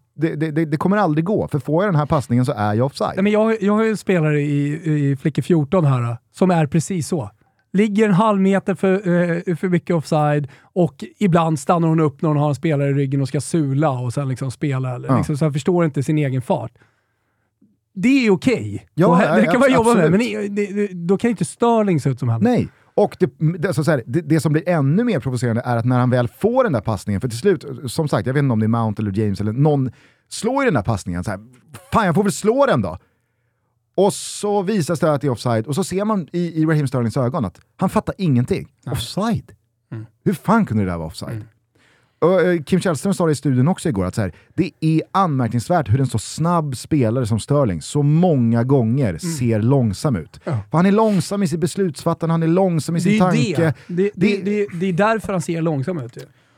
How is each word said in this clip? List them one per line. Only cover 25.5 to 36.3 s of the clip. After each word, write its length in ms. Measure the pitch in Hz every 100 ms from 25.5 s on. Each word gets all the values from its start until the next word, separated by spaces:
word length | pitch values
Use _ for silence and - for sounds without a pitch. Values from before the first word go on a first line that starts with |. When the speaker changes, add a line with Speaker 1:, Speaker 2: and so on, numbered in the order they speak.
| 113
Speaker 1:
är 120 | 123 117
att 80 |
när 140 | 117 127
han 120 | 123
väl 180 | 123 120
får 360 | - 208 254
den 80 | 233
där 80 | 120
passningen, 400 | 117 101 - 98
för 80 | 131
till 100 | 110
slut, 260 | 202 160 - - 131
som 220 | - 151
sagt, 180 | 127 98
jag 80 |
vet 80 | 139
inte 100 | 139
om 80 | 110
det 60 | 110
är 20 |
Mount 340 | 117 110 101
eller 160 | 104 98
James 220 | 107 95
eller 120 | 104
någon, 380 | 117 151 143 131 - _ _ _
slår 340 | - 226 269
ju 20 |
den 100 | 262
där 80 | 151
passningen 420 | 107 104 101 87
så 60 | 98
här, 100 | 98 113 - _ 143 -
"Fan, 140 | 226 190
jag 80 |
får 80 | 170
väl 100 | 202
slå 340 | - 208 262 262
den 160 | 151
då." 160 | 92 80 _ _ _ _ _ _ _ _ _ -
Och 160 | 196
så 500 | - - - 208 202
visas 380 | 185 214 151 160
det 120 | 165
att 60 | 143
det 60 | 143
är 40 |
offside, 360 | 117 127 113 -
och 80 |
så 100 | 143
ser 200 | 190 185
man 240 | 214 208 143